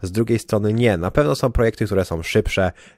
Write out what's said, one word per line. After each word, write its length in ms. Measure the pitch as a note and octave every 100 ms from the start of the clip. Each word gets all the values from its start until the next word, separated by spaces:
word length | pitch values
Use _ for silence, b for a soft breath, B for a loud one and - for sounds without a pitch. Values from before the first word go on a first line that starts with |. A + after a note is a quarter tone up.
z 100 | F#2
drugiej 260 | G2 A2+ A#2
strony 340 | - G#2+ G#2
nie. 240 | A2 A#2+ F2
Na 140 | F2+
pewno 240 | D3+ D3
są 180 | C#3 B2+
projekty, 340 | A2+ A2+ - G#2+
które 180 | G2
są 180 | F2+ E2
szybsze, 500 | D#2+ - - - F#2 - B